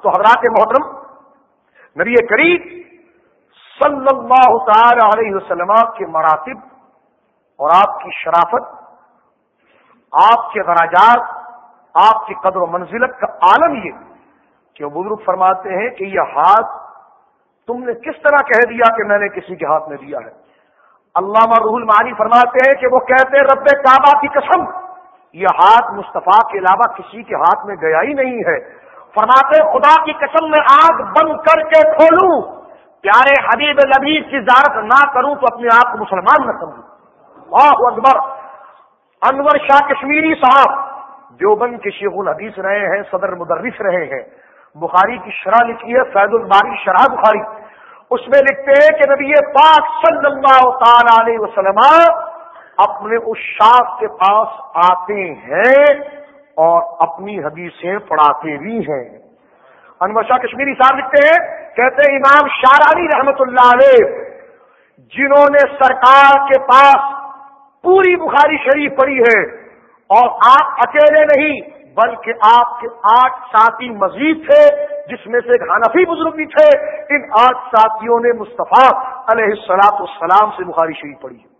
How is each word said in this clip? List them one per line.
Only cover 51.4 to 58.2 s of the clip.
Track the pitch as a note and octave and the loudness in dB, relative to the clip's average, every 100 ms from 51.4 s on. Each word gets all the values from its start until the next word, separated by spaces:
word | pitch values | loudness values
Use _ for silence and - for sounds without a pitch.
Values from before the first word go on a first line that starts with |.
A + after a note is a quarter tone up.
| G#3 - F#3+ G3 C4+ D#4+ E4+ E4+ - - - - - - G3+ | -4 -4 -2 2 4 6 4 0 -8 -16 -20 -20 -10 -2 -2
اپنے | - G#3 A3+ A3+ | -2 -6 -6 -6
عشاق | A3 - - G#3+ B3 A#3+ - | -10 -12 0 4 4 2 -6
کے | A3 - | -10 -2
پاس | F#3 G#3 A3 - - D#3+ | 0 0 -2 -10 -10 0
آتے | F3+ G3+ G#3 G#3 F3+ C#3+ B2 | 0 0 -4 -8 -8 -12 -8
ہیں | D#3 A#3 C#4 D4 C#4 - - - _ _ - | -2 2 4 4 0 -6 -18 -20 _ _ -2
اور | E3 E3+ E3+ - E3 | 0 0 -2 -4 -6
اپنی | E3+ G3+ G3+ | -6 -12 -10
حدیثیں | D3+ D#3 F3 - F3 G3+ G#3 | -12 -12 -18 -12 -10 -10 -6
پڑھاتے | D#3 | 0